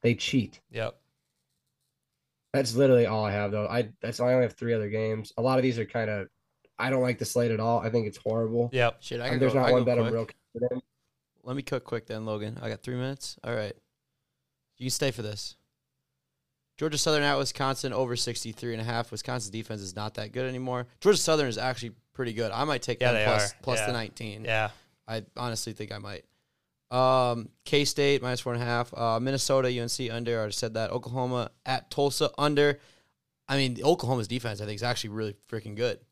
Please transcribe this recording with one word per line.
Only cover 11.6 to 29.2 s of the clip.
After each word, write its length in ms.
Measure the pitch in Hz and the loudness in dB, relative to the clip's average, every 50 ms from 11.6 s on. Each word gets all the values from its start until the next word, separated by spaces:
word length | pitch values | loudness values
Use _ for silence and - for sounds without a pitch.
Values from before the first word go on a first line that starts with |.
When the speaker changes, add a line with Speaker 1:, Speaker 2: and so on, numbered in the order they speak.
Speaker 3:
cook 220 | 131 - 139 127 - | -4 -4 -4 -4 -4
quick 220 | - - 113 113 | -4 -6 -6 -6
then, 180 | - 113 110 110 | -6 -8 -6 -4
Logan. 320 | 110 107 104 104 107 117 - | -4 -4 -4 -4 -6 -8 -8
I 80 | 120 113 | -8 -8
got 140 | 110 107 | -8 -8
three 140 | - 127 127 | -8 -6 -6
minutes. 420 | 123 127 131 139 135 - - - _ - | -4 -4 -6 -6 -8 -10 -12 -12 _ -8
All 100 | 120 117 | -6 -4
right. 200 | 113 107 98 - _ _ _ _ _ _ _ _ _ _ _ _ _ _ _ _ _ _ _ _ _ | -4 -4 -6 -8 _ _ _ _ _ _ _ _ _ _ _ _ _ _ _ _ _ _ _ _ _
You 80 | 123 | -6
can 40 | 131 | -4
stay 220 | 123 - 147 135 | -2 0 0 -2
for 100 | 120 - | -2 -2
this. 340 | 110 107 107 104 - - - _ _ _ _ _ _ _ _ _ _ _ _ _ _ _ _ _ _ _ _ _ _ _ _ - | -8 -8 -8 -10 -12 -12 -14 _ _ _ _ _ _ _ _ _ _ _ _ _ _ _ _ _ _ _ _ _ _ _ _ -4
Georgia 200 | 151 156 147 143 | -4 -2 -2 0
Southern 240 | - 165 151 151 | 2 2 4 4
at 160 | 143 143 143 139 | 4 4 2 2
Wisconsin, 540 | 139 131 - - 139 135 135 - - 139 | 0 -2 -2 -2 0 0 0 -2 -4 -2
over 240 | 117 117 131 120 120 | 0 0 0 0 0
sixty-three 560 | 117 - 123 117 - - 120 110 - - 120 | -2 -2 -4 -4 -6 -8 -8 -10 -8 -6 -6
and 80 | 113 113 | -4 -4
a 20 | 113 | -4
half. 260 | 117 117 117 117 - | -2 -2 -2 -4 -4
Wisconsin's 400 | - 104 - - 127 127 117 104 | -8 -10 -6 -6 -6 -6 -6 -6
defense 300 | 95 110 110 - 110 104 | -8 -8 -8 -8 -8 -8
is 160 | 98 95 90 | -8 -10 -8
not 180 | 104 107 107 - | -8 -8 -8 -8
that 180 | - 107 107 | -8 -10 -8
good 140 | - 123 127 | -6 -6 -4
anymore. 400 | 131 127 127 127 127 127 123 123 - _ _ | -4 -4 -6 -6 -4 -4 -6 -6 -8 _ _
Georgia 180 | - 196 208 - | 4 4 6 6
Southern 300 | - - 160 151 147 127 | 4 4 4 4 4 0
is 80 | 110 | 0
actually 360 | 104 127 131 127 - 120 117 - _ _ _ | -2 -2 -2 -2 -4 -8 -12 -12 _ _ _
pretty 200 | _ - 131 120 110 | _ -6 -6 -4 -2
good. 180 | 107 117 107 | -2 -2 -2
I 120 | 98 113 139 | 0 0 0
might 180 | 156 147 123 | 0 0 -2
take 180 | - - 120 - | -2 -4 -2 2
Speaker 2:
Yeah, 120 | 123 123 | 4 4
Speaker 3:
them 80 | 120 110 | 4 4
Speaker 2:
they 40 | 107 | 4
Speaker 3:
plus, 280 | 107 107 107 104 104 | 4 4 4 2 0
Speaker 2:
are. 40 | - _ | -2 _
Speaker 3:
plus 180 | - 131 123 113 | -4 0 0 0
the 60 | 107 | 0
Speaker 2:
Yeah. 60 | 104 | 0
Speaker 3:
nineteen. 520 | 123 117 110 107 - - 110 110 101 107 110 | -2 -4 -4 -6 -10 -10 -10 -10 -10 -8 -4
Speaker 2:
Yeah. 260 | 117 113 110 110 104 - - _ _ _ _ _ - | 0 0 0 0 0 -4 -10 _ _ _ _ _ -8
Speaker 3:
I 160 | 113 113 104 - _ | -8 -8 -8 -10 _
honestly 360 | - 123 123 113 107 - 117 | -8 -6 -6 -4 -4 -6 -8
think 200 | - - 107 104 | -8 -10 -10 -10
I 60 | 107 104 | -10 -12
might. 260 | 104 101 101 80 - _ _ _ _ _ _ _ _ _ _ _ _ _ | -10 -12 -14 -14 -16 _ _ _ _ _ _ _ _ _ _ _ _ _
Um, 580 | 123 127 131 127 131 131 127 123 120 117 110 - _ _ _ | 0 4 4 6 6 6 4 2 0 -4 -6 -12 _ _ _
K-State, 580 | - - 143 147 - - - 143 143 143 131 | 2 2 4 4 2 2 2 4 4 4 2
minus 180 | 123 127 123 113 | 2 -2 -4 -4
four 120 | - 127 | -4 -4
and 100 | 120 120 | -4 -2
a 20 | 123 | -2
half. 280 | 120 120 120 120 120 - | 0 0 0 -2 -4 -4
Uh, 220 | - 117 117 113 117 | -2 0 2 2 2